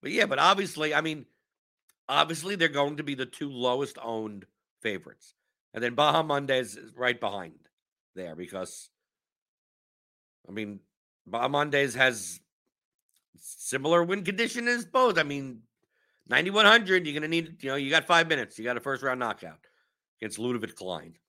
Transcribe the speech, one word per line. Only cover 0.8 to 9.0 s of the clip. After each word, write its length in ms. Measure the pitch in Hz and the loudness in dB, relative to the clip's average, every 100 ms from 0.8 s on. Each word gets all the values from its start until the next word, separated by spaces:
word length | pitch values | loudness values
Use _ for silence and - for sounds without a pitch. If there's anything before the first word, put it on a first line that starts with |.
| 156 | 0
I 80 | 147 | 0
mean, 240 | 160 156 123 _ _ _ _ _ _ _ - | 0 -6 -12 _ _ _ _ _ _ _ -2
obviously 460 | 143 156 160 170 202 | 2 2 0 -6 0
they're 140 | 160 | 2
going 280 | 143 143 147 | 2 0 -2
to 60 | |
be 120 | 143 135 | -8 -6
the 100 | 131 | -8
two 240 | - 143 | -8 -10
lowest 480 | 127 123 127 143 - | -2 0 0 -4 -8
owned 440 | 117 113 107 104 98 _ _ _ | -6 -6 -6 -10 -18 _ _ _
favorites. 540 | 113 95 82 - - _ _ _ _ | -6 -6 -10 -20 -20 _ _ _ _
And 100 | 120 | -6
then 120 | 120 120 | -4 2
Baja 280 | 147 156 | 4 4
Mondays 520 | 160 143 139 131 120 104 | 2 -2 0 -2 -2 -10
is 200 | 113 120 | -18 -4
right 240 | 123 120 | -2 0
behind 340 | 110 98 87 76 _ _ _ _ _ 90 | -4 -6 -12 -18 _ _ _ _ _ -14
there 200 | 87 80 | -12 -10
because, 540 | 90 98 92 - - _ | -10 -10 -10 -12 -20 _